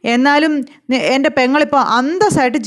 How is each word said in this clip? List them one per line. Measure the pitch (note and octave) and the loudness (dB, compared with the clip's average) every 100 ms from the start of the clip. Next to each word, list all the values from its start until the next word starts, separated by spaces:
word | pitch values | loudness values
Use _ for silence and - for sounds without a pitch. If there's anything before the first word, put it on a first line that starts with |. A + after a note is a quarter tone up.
എന്നാലും | - A#3+ C4+ D4 D#4 D4 - - - | -2 0 2 2 2 -2 -6 -12 -6
നി-, | B3+ - | -2 0
എൻ്റെ | C4 D4 | 0 0
പെങ്ങളിപ്പോൾ | - B3+ D4 D4 C#4+ A#3+ | 0 0 0 0 0 0
അന്തസ്സായിട്ട് | A#3 C4+ F#4 G#4+ E4 B3+ C4+ | 0 -2 0 0 2 0 -2